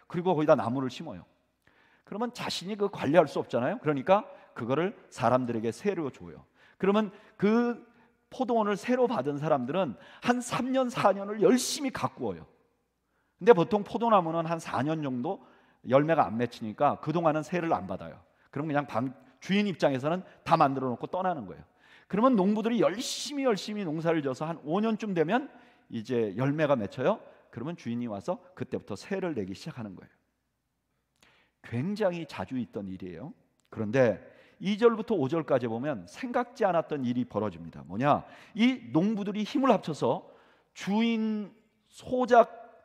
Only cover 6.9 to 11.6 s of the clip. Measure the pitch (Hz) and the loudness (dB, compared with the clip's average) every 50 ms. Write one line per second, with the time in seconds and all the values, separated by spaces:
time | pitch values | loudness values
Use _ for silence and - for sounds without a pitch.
6.9 | 202 220 220 185 - - - - _ - 190 208 220 240 240 240 233 - - - | 2 2 0 0 -6 -14 -20 -20 _ 0 2 4 4 4 4 2 -2 -4 -10 -20
7.9 | _ _ _ _ _ _ _ _ - - 254 214 240 226 208 202 202 185 - 240 | _ _ _ _ _ _ _ _ -8 -6 -2 0 0 0 2 0 -2 -2 0 0
8.9 | 254 262 247 233 240 - 127 147 143 143 151 160 151 135 123 120 151 190 190 247 | 2 2 2 2 2 -2 -2 -2 -4 -2 0 2 2 2 0 -2 -2 -2 -2 -2
9.9 | - - - - - - - 247 247 247 240 - - 269 240 262 254 262 262 240 | -4 -10 -16 -20 -20 -4 0 0 0 0 -2 -4 -4 -4 -2 0 0 0 0 0
10.9 | 240 - - 208 190 196 196 202 214 220 185 185 254 247 | -2 2 2 2 2 2 -4 -6 -2 4 4 6 6 4